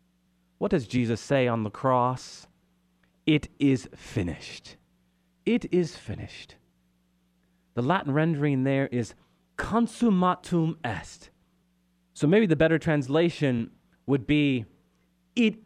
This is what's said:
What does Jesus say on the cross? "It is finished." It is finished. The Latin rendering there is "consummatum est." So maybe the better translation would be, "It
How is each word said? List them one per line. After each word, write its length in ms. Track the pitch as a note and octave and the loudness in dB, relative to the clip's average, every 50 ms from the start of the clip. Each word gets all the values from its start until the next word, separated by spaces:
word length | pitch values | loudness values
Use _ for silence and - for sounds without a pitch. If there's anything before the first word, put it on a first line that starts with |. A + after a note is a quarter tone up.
| _ _ _ _ _ _ _ _ _ _ _ | _ _ _ _ _ _ _ _ _ _ _
What 140 | - - G3+ | -6 -4 -2
does 160 | G#3 D#3 A2+ | -2 -2 -2
Jesus 320 | - - B2+ A#2+ A2+ A#2 - | -2 -2 0 0 0 -2 -4
say 280 | - - C#3 C3+ B2+ | -2 0 0 2 2
on 160 | A#2+ A#2 A2+ G#2+ | 2 0 -2 -2
the 60 | G#2 | -4
cross? 800 | - - - C3 B2+ B2 A#2+ B2+ C3 B2+ - - - - - _ _ _ _ _ _ _ _ _ _ _ _ _ _ _ - | -6 -4 0 0 2 2 2 0 -2 -4 -10 -16 -20 -20 -20 _ _ _ _ _ _ _ _ _ _ _ _ _ _ _ 0
"It 240 | D#3 D#3 D3 - - _ - | 2 2 2 0 -4 _ 0
is 300 | C#3+ C#3 C3+ B2 - - - | 2 2 2 2 -2 -8 -20
finished." 800 | - - - - A#2 F2+ E2 C#2+ - - - - - - - - _ _ _ _ _ _ _ _ _ _ _ _ _ - | -20 -12 -6 -4 -4 -4 -4 -6 -10 -12 -16 -18 -18 -20 -20 -20 _ _ _ _ _ _ _ _ _ _ _ _ _ -2
It 260 | - A#3 A#3 - - - | 0 0 0 0 0 0
is 240 | F3+ E3+ - - | 0 0 0 -4
finished. 580 | - - - G2 F#2 F#2 - - - - - - _ _ _ _ _ _ _ _ _ _ _ _ _ _ _ _ _ _ _ _ _ _ _ - | -12 -12 -12 -10 -10 -12 -14 -16 -18 -20 -20 -20 _ _ _ _ _ _ _ _ _ _ _ _ _ _ _ _ _ _ _ _ _ _ _ -6
The 80 | B2 | -4
Latin 320 | A#2+ C3+ F3+ F#3+ - D3 C3+ | 0 0 0 0 0 0 0
rendering 500 | D3+ D#3+ E3 D#3+ C#3+ D3 D3 C#3 C3 B2+ | 2 2 2 0 0 0 0 0 0 0
there 240 | C#3 C#3 C3+ C#3 | 0 0 0 0
is 260 | - - B2 A2+ - - _ _ _ _ _ _ _ _ | -2 -2 -4 -4 -6 -8 _ _ _ _ _ _ _ _
"consummatum 1200 | - - - G3 A#3 A#3 A3+ - - A#3+ A3+ F#3+ F3+ F3+ F3+ F3+ - - - F3+ E3+ D#3+ D#3+ - - - | -10 -6 -2 0 0 0 0 -2 0 2 2 4 4 2 2 0 -2 -4 -2 0 0 0 0 -2 -6 -6
est." 460 | A#2+ G2+ E2+ - - - - - - _ _ _ _ _ _ _ _ _ _ _ _ _ _ _ _ - | -8 -8 -8 -10 -14 -20 -20 -20 -20 _ _ _ _ _ _ _ _ _ _ _ _ _ _ _ _ -8
So 140 | - D3+ | -2 2
maybe 180 | C#3+ F#3 A3 A3+ | 4 4 4 4
the 100 | F3 D#3 | 4 4
better 220 | C#3 D#3+ D#3+ E3 | 4 4 4 2
translation 920 | D#3 - E3 D3+ D3 C3 B2 C#3 D#3+ F3 E3+ - - D3+ C3+ B2 A#2 A2+ - - _ _ _ _ _ - | 2 2 0 0 0 0 0 2 2 2 2 0 0 0 0 0 0 -4 -6 -10 _ _ _ _ _ -4
would 220 | - C#3 C#3 - | -2 -2 0 0
be, 380 | - D3+ D3 D3 C#3+ C3 B2 - - _ _ _ _ _ _ _ _ _ _ _ _ - | 0 2 2 2 2 0 -2 -4 -8 _ _ _ _ _ _ _ _ _ _ _ _ 0
"It 220 | A#3+ A#3 A3 - - - | 2 2 2 2 -2 -6